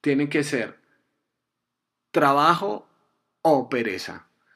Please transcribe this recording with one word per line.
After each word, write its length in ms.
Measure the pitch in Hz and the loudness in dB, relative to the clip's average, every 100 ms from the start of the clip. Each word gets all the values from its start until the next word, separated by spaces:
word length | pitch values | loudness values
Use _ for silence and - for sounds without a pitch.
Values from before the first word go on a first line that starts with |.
Tiene 260 | 147 139 147 | 0 0 0
que 160 | 151 | -2
ser 360 | 143 131 107 - _ _ _ _ _ _ _ _ _ _ _ _ _ | -2 -6 -6 -12 _ _ _ _ _ _ _ _ _ _ _ _ _
trabajo 800 | 175 147 139 156 175 202 208 - _ _ _ _ _ | 0 2 4 4 2 -2 -8 -12 _ _ _ _ _
o 280 | 165 143 123 | 2 2 0
pereza. 580 | 127 113 92 - 85 _ _ _ | -4 -4 -6 -10 -14 _ _ _